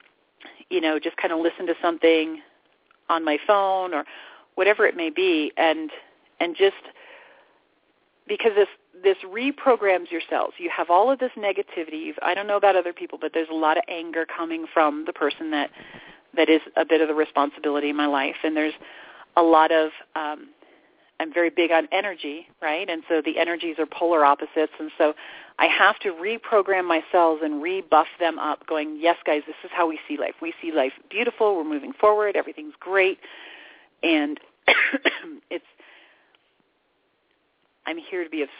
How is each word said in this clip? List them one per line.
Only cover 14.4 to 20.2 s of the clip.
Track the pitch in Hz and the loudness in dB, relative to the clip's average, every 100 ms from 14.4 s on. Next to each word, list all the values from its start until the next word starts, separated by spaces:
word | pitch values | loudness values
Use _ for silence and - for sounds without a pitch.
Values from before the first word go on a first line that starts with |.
| 165 165 160 | -8 -8 -4
from | - 151 147 160 | 2 2 0 -8
the | |
person | - 147 - 160 | -4 -4 -2 -4
that, | 151 143 - - - - - _ - | -4 -4 -8 -20 -20 -20 -20 _ 0
that | 156 | 4
is | 160 - - | 2 2 -2
a | 156 | 0
bit | 160 | 2
of | 156 | 2
the | |
responsibility | 156 156 - 143 151 151 143 147 | 0 0 0 -2 -2 -4 -2 -2
in | 147 | -2
my | 147 | 0
life. | 143 135 - | 0 -2 -4
And | 160 156 | -4 -2
there's | 156 - - - - - - - | -4 -6 -16 -20 -20 -20 -2 2
a | |
lot | 170 160 160 | 6 6 6
of, | 160 156 - - | 4 0 -4 -14
um, | - | -10